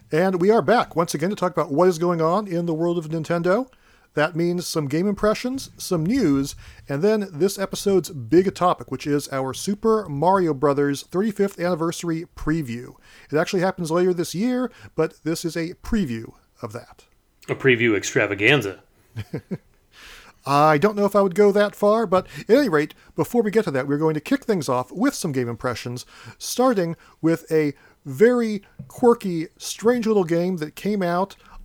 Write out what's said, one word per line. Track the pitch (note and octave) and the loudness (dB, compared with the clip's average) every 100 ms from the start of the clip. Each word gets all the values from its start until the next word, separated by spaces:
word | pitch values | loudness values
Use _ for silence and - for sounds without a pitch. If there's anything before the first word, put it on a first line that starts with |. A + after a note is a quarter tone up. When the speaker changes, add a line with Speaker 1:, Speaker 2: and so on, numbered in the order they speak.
| _ | _
Speaker 1:
And | D3+ F#3+ F#3 | 0 2 2
we | F#3+ | 4
are | A3 | 4
back | C#3+ A#3 - D#3 | 4 2 2 -2
once | E3+ | -2
again | D#3 E3+ | -2 -4
to | G#3 | -2
talk | F3+ | -2
about | F3 D3+ | -2 0
what | C#3+ F#3 | 4 4
is | E3 | 4
going | F3 F3 | 0 0
on | D#3+ F#3 G#3 | 0 0 -2
in | E3+ E3+ | -4 -2
the | |
world | D#3 E3+ F3 | -2 0 -2
of | D#3 | -4
Nintendo. | D#3+ D3+ E3+ F3 G3+ C4 _ _ _ _ - | -6 -2 0 2 0 0 _ _ _ _ -2
That | D3+ D#3 | 0 0
means | E3+ F3 - | -2 -2 -4
some | E3 C#3+ | -4 -2
game | D#3 G3+ | 0 0
impressions, | G3 G#3+ G#3+ B3 C4 - - | 0 0 0 -4 -6 -10 -14
some | - F3+ D#3+ | -4 -2 0
news, | C4+ F3+ C#3 C#3 - - - - | 2 2 2 0 -8 -20 -18 -8
and | C#3+ | -2
then | G3+ A3 G3 | 0 0 -2
this | D3+ F#3+ G3 | -2 -2 -2
episode's | F#3+ - G3+ F#3+ D3+ | -6 -4 0 0 0
big | D#3 A2+ D#3+ F#3+ | -8 2 4 4
topic, | - F3+ D#3+ - | 0 0 0 -4
which | C3 D3+ | -8 -2
is | C#3+ - | -2 -2
our | C3+ C3 B2+ | -4 -4 -6
Super | - G3+ A3+ A3 F#3 | -6 -2 0 0 -2
Mario | C#3+ E3 G3 E3+ | 0 2 2 2
Brothers | C3+ D3 C#3 C#3+ C#3 | 2 2 2 0 -2
thirty-fifth | - F3 A3 G3+ G3+ - | -4 -2 -2 0 -2 -2
anniversary | F3 E3+ E3 D#3+ E3+ E3 F3 - | -2 -2 -2 -4 -6 -6 -8 -8
preview. | - D#3+ C3 A#2 C3 - _ - - | -4 -2 -4 -8 -12 -20 _ -20 -4
It | D3 | -2
actually | F3 F#3+ | 0 0
happens | F#3 F#3+ E3 | -2 -2 -2
later | E3 F#3 | 0 2
this | F3 E3 D#3+ | 0 -4 -4
year, | A#3+ B3 B3 - G3+ - | -2 -2 -4 -8 -10 -4
but | D#3+ - | -4 -4
this | D3+ E3 | -6 -6
is | E3+ E3+ | -6 -6
a | E3 - | -8 -10
preview | - A3+ D#3 A2+ - - _ _ | -4 -2 -2 -4 -10 -18 _ _
of | B2 | -14
that. | G#2+ - - _ _ _ _ - | -12 -18 -20 _ _ _ _ -10
Speaker 2:
A | C3+ | 0
preview | C3+ A#2 A#2+ G2+ | 2 4 2 0
extravaganza. | - C3+ G#2 G2 A2 C#3+ G2+ F2+ _ _ _ A2+ | 0 -2 -2 2 2 2 0 -8 _ _ _ -14
Speaker 1:
<laughs> | - - - E3+ _ _ _ - - - - _ - | -12 -12 -10 -12 _ _ _ -20 -20 -20 -20 _ -2
I | C#3+ D3+ D3+ | 4 4 4
don't | G3+ G#3 | 2 2
know | G3+ | 0
if | G#3 | 2
I | |
would | G3 | 2
go | E3+ G#3 | 4 4
that | G3+ G3+ - | 4 0 2
far, | G#3 A3 G#3+ | 2 2 2
but | F#3 F#3+ D3 - | 0 0 -8 2
at | |
any | B3 C4+ | 4 4
rate, | D3+ D3+ - - - | 2 0 -6 -10 -6
before | D3+ A#3+ | 0 0
we | G#3+ | 2
get | G#3 | 0
to | G3+ | 0
that, | C3+ C#3 | -2 -2
we're | D3 | 0
going | D#3+ | 0
to | D#3 | -2
kick | - C4+ | -2 -2
things | - G3 C#3 | 0 -2 0
off | B2+ B2+ | -2 -4
with | - C4+ - | -2 -2 -2
some | F3 | -4
game | C3 A#2+ | -2 -4
impressions, | A#2 B2+ A2 B2 B2 - - - - | -4 -6 -6 -8 -12 -14 -20 -20 -14
starting | - - B3+ G3+ E3+ E3 _ _ | -6 0 2 2 -2 -6 _ _
with | D#3+ E3 - | 0 0 0
a | D#3 D3 - _ _ C#3+ | 0 0 -4 _ _ -12
very | C3+ A3+ B3 A3+ G#3 - - - | 4 4 4 0 -4 -8 -18 -18
quirky, | - A#3+ A#3 F#3+ E3+ D#3+ _ | 2 4 4 0 -4 -6 _
strange | - - A3 B3 G#3+ | -14 -2 0 0 2
little | G#3 | 0
game | E3+ E3+ F3+ F#3 | 2 0 0 -4
that | D3+ - | -8 -6
came | G3 G#3 | -4 -2
out | F3 F3 G3 - - - | 0 -2 -2 -8 -20 -14